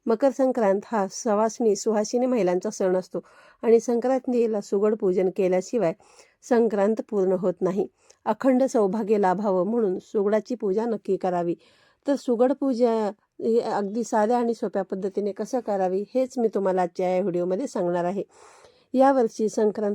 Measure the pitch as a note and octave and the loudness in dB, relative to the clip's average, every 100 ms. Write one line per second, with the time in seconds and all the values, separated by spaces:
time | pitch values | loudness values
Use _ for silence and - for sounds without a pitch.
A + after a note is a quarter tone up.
0 | - A3 C#4 B3+ C4 B3 G#3 G3 - A3+ | -4 0 0 2 0 2 2 0 -2 -4
1 | F#3+ - A#3+ G#3 A3 - A#3 G3 - G#3+ | -4 -4 -2 0 0 0 0 0 0 -2
2 | G#3+ A#3+ B3+ B3 F3+ F3+ G#3 - F#3+ F#3 | -2 -2 0 0 0 0 -4 -2 0 0
3 | F#3 F3+ - - - _ A#3+ A3+ A3 A#3+ | -2 -10 -12 -20 -20 _ 4 4 4 -2
4 | B3 C4 C4 B3 A#3 G#3+ G3+ G3+ G#3+ G#3+ | 0 -2 0 0 0 0 -2 0 0 0
5 | F#3+ F#3 F#3 F3+ F#3 F#3 F#3 A#3+ F3 D#3+ | 0 2 0 0 0 0 0 -2 -2 -2
6 | _ - - _ - A#3+ A#3 G#3 G3+ A3 | _ -20 -20 _ -2 2 2 2 0 0
7 | B3+ G#3 F#3+ F#3 F3+ F3+ F#3 F#3+ - - | -4 -2 0 0 -2 -2 -2 -2 -6 -8
8 | _ _ - G#3+ C4+ B3+ C4 B3 G3+ G#3+ | _ _ -6 -2 2 2 2 2 0 0
9 | G#3 G#3+ G3 F#3 G#3 F#3 F3+ A#3+ G#3+ F#3 | 0 2 2 0 0 0 0 0 0 -2
10 | - - G3+ G#3+ G#3 B3 G#3 F#3+ A#3 G#3 | -4 -2 0 0 -2 -6 -2 -2 -2 -6
11 | - F#3 F#3+ F3+ E3+ E3+ _ _ _ _ | -4 -2 -2 -2 -2 -4 _ _ _ _
12 | - C#4 - A#3 B3+ C4+ C#4 A3+ A#3+ A3+ | -4 -2 0 2 2 2 -2 2 2 2
13 | G#3 G#3+ _ _ A#3 A3+ A3 G#3 G3+ G#3+ | -2 -6 _ _ 0 0 0 -2 -2 -4
14 | G#3+ A3+ G#3+ A#3+ A#3 A3+ G#3 G3+ F#3+ F#3+ | -2 0 2 2 0 -2 -4 -4 -4 -6
15 | G3 F#3+ G3+ F#3+ G#3+ B3+ A#3 G3+ F#3 F#3 | -6 -4 -6 -6 -6 -6 -4 -2 0 -2
16 | G3+ B3+ C4 - A3+ G#3+ G3 F#3 F3+ - | -2 -2 -2 0 -2 0 0 0 -2 -2
17 | F3+ F#3 G3 F3 F3+ F#3 C#4 A#3+ F3 F3 | -2 0 0 -2 -2 -2 -4 -4 -2 0
18 | F3 G3+ - _ - - - _ _ B3+ | -2 -4 -8 _ -20 -20 -20 _ _ 4
19 | C4+ C4+ A#3 - G#3+ - G#3+ G3 G#3 | 4 4 0 0 -4 2 0 0 -4